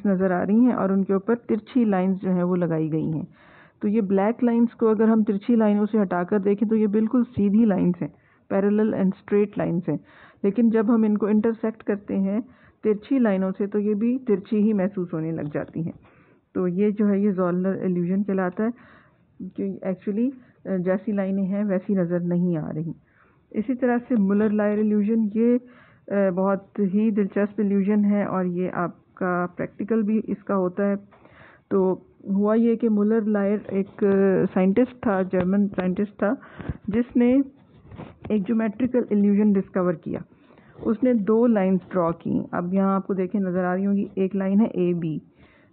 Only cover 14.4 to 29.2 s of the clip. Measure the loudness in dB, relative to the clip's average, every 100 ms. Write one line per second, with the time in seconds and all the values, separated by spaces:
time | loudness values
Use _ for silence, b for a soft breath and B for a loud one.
14.4 | 0 0 2 2 -2 -4 -6 -6 -6 -6
15.4 | -6 -8 -8 -8 -8 -10 b b b b
16.4 | _ -4 -2 0 -2 0 0 2 0 0
17.4 | 0 0 -2 -2 -2 -2 0 -2 -2 -2
18.4 | -2 -2 -6 -6 B B B B _ _
19.4 | -14 -8 -8 -6 -8 -6 -6 -2 -4 -4
20.4 | B B -6 -4 -2 -2 -2 -4 -2 -2
21.4 | -2 -2 -2 -2 0 -2 0 -2 0 0
22.4 | 0 -2 -4 -6 -8 -10 b b b b
23.4 | _ -8 -4 -2 0 0 0 0 2 2
24.4 | 2 2 0 0 0 2 2 0 0 2
25.4 | 2 2 -2 -16 -20 _ -4 0 0 2
26.4 | 0 0 -4 -4 0 2 0 0 0 0
27.4 | -2 -2 0 2 2 2 2 2 0 -2
28.4 | -2 -2 -4 -4 -6 -8 _ -6